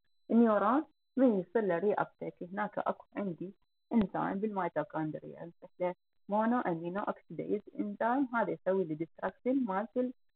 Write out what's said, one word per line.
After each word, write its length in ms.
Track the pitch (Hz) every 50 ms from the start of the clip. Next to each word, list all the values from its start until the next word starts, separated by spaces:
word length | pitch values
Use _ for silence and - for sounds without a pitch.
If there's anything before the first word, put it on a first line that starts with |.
| _ _ _ _ _ -
نيورون، 540 | - 226 240 226 214 202 196 208 247 294 320 - _ _ _ _ -
من 240 | 254 262 254 220 190
يصير 220 | 175 - - 233 214
له 160 | 190 170 170
ري 160 | 185 208 196
ابتيك 400 | - 170 - _ - 165 165 - - 185 175 185
هناك 260 | 202 208 196 - -
اكو 260 | - - 185 - - _ -
عندي 380 | - 208 196 165 - - 190 - _ _ _ _ _ _ - -
انزيم 480 | 233 202 185 - 160 156 165 190 196
بالميتوكوندريا، 1080 | 202 220 208 190 175 170 - 156 147 - - 156 160 156 151 - - 151 147 143 160 170 170 _ -
نسميه 320 | 185 _ - 180 180 180 _ _ _ _ _ _ -
مونو 320 | 196 214 220 226 240 247
امينو 400 | - - 175 165 165 175 180 202
اوكسيديز 640 | 214 - 208 - - - 175 156 160 160 190 208 - - - -
انزيم، 480 | 208 208 202 - 220 226 240 277 285 247 240
هذا 160 | 233 214 175
يسوي 340 | 165 160 - 185 190 196 185
لي 100 | 156 156
ديستركشن 680 | 151 165 - _ - - 190 - _ - 247 262 277 254
مالت 500 | 196 185 190 214 - - 254 254 247 254 _ _ _ _